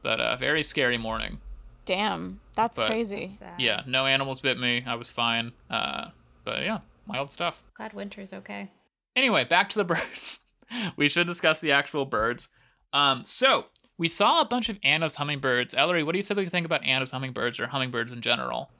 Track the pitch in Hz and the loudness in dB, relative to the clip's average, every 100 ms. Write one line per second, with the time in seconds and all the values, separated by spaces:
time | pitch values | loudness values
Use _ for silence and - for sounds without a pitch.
0 | - 113 - 127 131 156 143 - 127 120 | 0 0 0 0 0 0 0 0 2 0
1 | 113 113 110 - - - - - - 190 | -2 -4 -6 -8 -12 -16 -16 -14 -4 -2
2 | 214 175 180 190 - - 226 - 220 220 | 0 -2 -6 -12 -8 -2 -2 0 0 0
3 | 220 202 185 196 190 175 120 104 131 131 | -4 -6 -10 -12 -16 0 0 0 0 0
4 | 135 135 139 131 135 120 123 120 123 117 | 4 2 0 0 0 2 2 0 -2 -6
5 | 120 - 117 117 117 - - 110 - - | -6 -2 0 0 -2 -10 -6 -2 -2 -4
6 | - _ _ _ - 117 160 220 - _ | -10 _ _ _ -6 -2 -2 -4 -8 _
7 | - 127 143 - 175 - _ - 220 208 | -8 -6 -6 -4 -4 -4 _ -16 -14 -10
8 | 202 202 196 190 196 202 196 _ _ _ | -12 -10 -12 -12 -12 -12 -12 _ _ _
9 | _ 254 262 175 120 175 196 214 180 165 | _ 0 4 4 4 4 4 0 2 0
10 | - - - - _ _ _ 240 196 - | -2 -8 -10 -10 _ _ _ -6 -6 2
11 | 147 175 175 170 165 160 151 139 143 151 | 2 4 0 2 2 4 4 2 2 -4
12 | 135 110 110 120 - _ _ _ _ 143 | -2 0 0 0 -8 _ _ _ _ 2
13 | 143 127 107 - 262 185 - - _ - | 2 2 -2 2 4 4 -2 -20 _ -4
14 | 170 - 208 330 - 240 220 202 139 151 | -2 4 4 4 2 0 -2 0 2 4
15 | 160 - 147 143 135 123 123 - 156 175 | 2 -2 -4 0 2 2 2 2 4 4
16 | 151 180 202 202 185 180 165 151 - 131 | 2 0 0 -2 0 -2 0 0 2 2
17 | 131 131 131 127 123 120 117 139 131 120 | 0 -4 -6 -2 -2 -2 -4 -2 -2 -2
18 | 117 120 120 120 123 120 135 | -4 -4 0 0 0 -4 -8